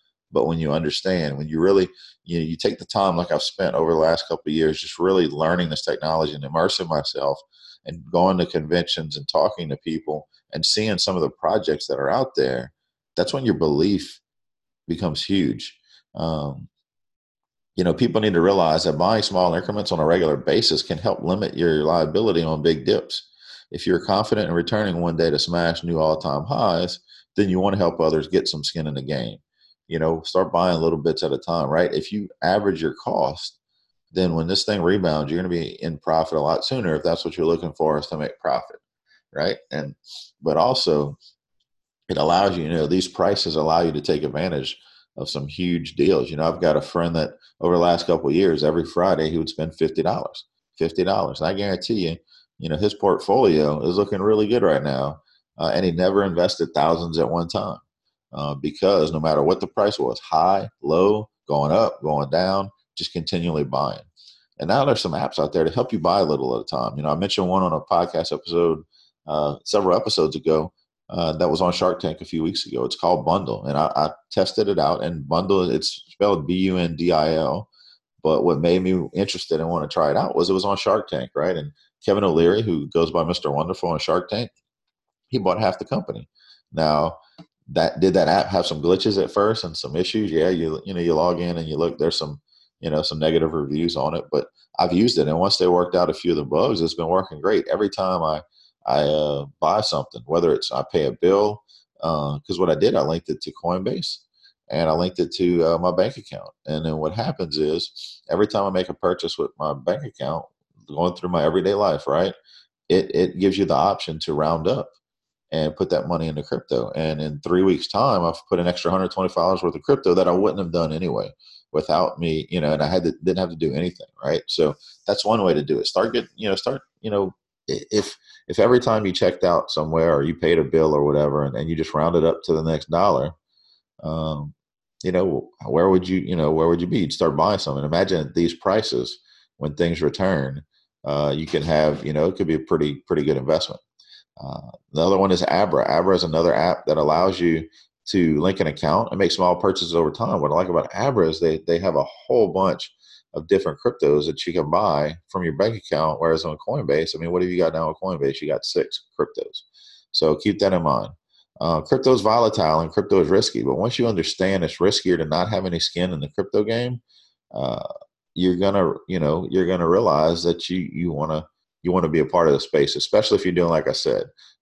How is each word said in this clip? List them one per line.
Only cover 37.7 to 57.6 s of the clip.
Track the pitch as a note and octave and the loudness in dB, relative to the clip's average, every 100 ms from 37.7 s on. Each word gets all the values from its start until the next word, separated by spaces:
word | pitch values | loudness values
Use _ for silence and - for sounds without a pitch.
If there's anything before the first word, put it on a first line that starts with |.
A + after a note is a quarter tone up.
for, | - D#2 D2+ | -2 0 0
is | - | -4
to | D#2 | -6
make | D2 - | -8 -6
profit, | D2+ B1+ - - _ _ _ _ _ | -2 -2 -4 -18 _ _ _ _ _
right? | D2 F2 - - | -4 -2 -4 -6
And, | D2+ C#2+ - - - - _ | -8 -8 -12 -20 -20 -20 _
but | E2 D#2 | 0 2
also, | A#2 B2+ F2 D2 D2 D2 - _ _ _ _ _ _ _ - | 2 2 2 2 0 -6 -20 _ _ _ _ _ _ _ -6
it | F#2 | 0
allows | D#2 F2+ G2+ F2 | 2 4 4 0
you, | |
you | D#2 | -2
know, | E2+ D2 | 0 2
these | F#2 - | 0 0
prices | - F#2 G2+ E2+ D#2 | 0 2 2 0 0
allow | D#2+ E2 | 2 2
you | E2+ | 2
to | D2 | 0
take | E2 D2+ | -2 -2
advantage | D2 D2 F2+ D2 C2 - _ _ _ - | -2 -2 -2 -2 -6 -10 _ _ _ -14
of | D2 | -10
some | C#2+ C#2+ | -8 -8
huge | E2 F2+ E2+ - | -4 -2 -2 -4
deals. | - E2+ D#2 B1+ | 0 2 2 0
You | D2+ | -2
know, | |
I've | D#2+ E2 | -2 2
got | E2 D2 | 2 2
a | |
friend | - F2 E2+ E2 | 0 -2 0 0
that | D2+ - _ - | -2 -6 _ -4
over | F2 | 2
the | F2 | 4
last | F2 E2+ - | 4 4 2
couple | D#2+ C#2+ | 0 2
of | |
years, | E2 F#2+ D2+ | 2 4 2
every | D2+ E2+ | 0 0
Friday, | D2+ E2+ F#2+ D#2+ D#2 | -2 0 2 2 0
he | E2 | -2
would | D#2 | -4
spend | - D#2+ - | -6 -8 -2
fifty | - - | -2 0
dollars, | F2+ - - - - _ _ - | -2 -2 -6 -12 -20 _ _ -6
fifty | E2 F#2 | -4 0
dollars. | F#2 G2+ E2+ - | 0 0 -2 -2
And | D#2+ | -4
I | |
guarantee | G2 G2+ F2+ - A2 E2 | -2 -2 -4 -2 -2 -2
you, | E3+ _ _ _ - | -4 _ _ _ -12
you | E2 | -6
know, | D2+ | -2
his | G#2 | -2
portfolio | - G2+ E2+ - B2 G#2+ D2+ D2+ D2+ D#2+ | 0 0 0 0 2 4 4 2 0 0
is | F#2+ | 0
looking | G2+ G2 | 0 0
really | G#2 G#2+ G#2+ | 2 2 2
good | A#2+ | 2
right | F#2+ C#2+ | 4 2
now. | C#2+ C2 C#2 - _ _ _ - | 0 -2 -4 -6 _ _ _ -6
Uh, | D#2+ | -2
and | E2+ | 0
he | F#2 | 0
never | E2 F#2 G2 | 2 2 2
invested | G2 E2+ F2+ - E2 | 2 2 0 0 -2
thousands | D2 D#2+ E2 E2+ D#2+ | 2 2 2 0 0
at | B1+ | 0
one | E2+ E2 | 0 -2
time, | G2 | -4